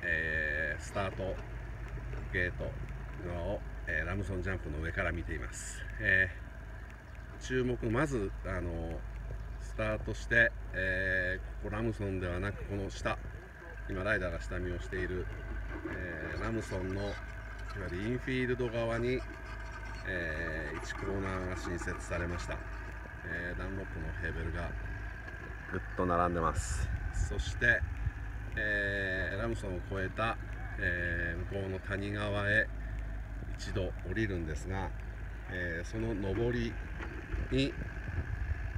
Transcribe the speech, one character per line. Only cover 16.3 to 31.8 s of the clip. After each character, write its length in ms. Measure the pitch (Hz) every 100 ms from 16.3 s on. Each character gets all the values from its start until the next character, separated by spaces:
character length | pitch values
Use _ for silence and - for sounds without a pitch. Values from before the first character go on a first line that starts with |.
| -
ー、 60 |
ラ 80 | 104
ム 100 | 113
ソ 160 | 101 98
ン 160 | 92
の、 80 | 95
い 40 | 101
わ 60 | - - - - - - 101 92
ゆ 60 | 87
る 60 | 107
イ 20 |
ン 80 | 123
フ 120 | 131
ィ 120 | 131
ー 40 | 123
ル 100 | 123
ド 100 | 123
側 320 | 117 113 113
に、 200 | 120 127 104 - - - - - - - 95
え 640 | 92 85 78 82 78 76 78
ー、 20 |
一 100 | - -
コ 120 | 98
ー 140 | 98
ナ 80 | 98
ー 200 | 95 92
が 80 | 92
新 220 | - 87
設 260 | - - -
さ 140 | 87
れ 80 | 85
ま 100 | 87
し 100 | -
た。 100 | - - - - - - - -
え 280 | - - -
ー、 40 |
ダ 60 | 92
ン 100 | 98
ロ 80 |
ッ 20 | 92
プ 120 | -
の 60 | 80 80
ヘ 80 | 82
ー 80 | 80
ベ 80 | 82
ル 80 |
が 160 | 82 82 - - - - - - - - - -
ぐ 60 | -
っ 40 | - -
と 80 | 92
並 260 | 85 87
ん 20 |
で 80 | 85
ま 140 | 82 78
す。 340 | - - - - -
そ 240 | - - 101
し 180 | - -
て、 240 | 120 113 - - - - - - - -
え 800 | 107 104 101 101 95 92 87 98
ー、 20 |
ラ 80 | 117
ム 80 | 113
ソ 120 | 98
ン 80 | 90
を 0 | -
越 140 | 98 95
え 40 |
た、 280 | - 113 107 - - - -
え 560 | 92 87 87 85 87 87
ー、 160 | 92
向 80 | 98
こ 60 | 95
う 20 |
の 100 |
谷 320 | 95